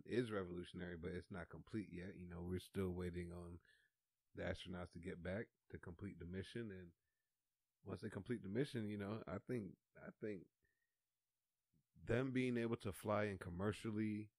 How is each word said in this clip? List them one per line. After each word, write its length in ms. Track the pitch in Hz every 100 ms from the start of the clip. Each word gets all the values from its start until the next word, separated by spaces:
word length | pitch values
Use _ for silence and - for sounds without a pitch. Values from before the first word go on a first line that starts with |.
| -
is 260 | 104 123
revolutionary, 640 | 107 90 87 87 92 90 87
but 100 | 87 87
it's 160 | -
not 180 | 95 82
complete 380 | 82 - 113 95
yet. 220 | 87 92 98
You 100 | 90
know, 120 | 87
we're 180 | 87 92
still 320 | - 98 95
waiting 380 | 90 90 87 87
on 240 | 87 87 87 - - _ _ _ _ _ 98
the 80 |
astronauts 480 | 92 82 - 90 90
to 60 | 87
get 240 | 85 90
back 220 | 85 95 117 _ -
to 60 | 85
complete 420 | - 85 98 87
the 60 | 85
mission. 440 | 92 90 117 113
And 160 | 95 87 85 _ _ _ _ _ _ _ _ 98
once 160 | 98
they 80 | 110
complete 340 | - 95 120
the 60 | 95
mission, 380 | 104 143 123 104
you 80 | 104
know, 200 | 101 107 -
I 100 | 101 -
think, 240 | 123 95 - _ -
I 120 | 80 -
think 200 | 110 98 - _ _ _ _ _ _ _ _ _ _ _ _ _ _ - 85
them 240 | 117 135
being 260 | 127 127 120
able 180 | 117 117
to 140 | 107
fly 320 | 92 107 104 107
in 120 | 95
commercially 920 | - 87 101 107 113 107 107 104 107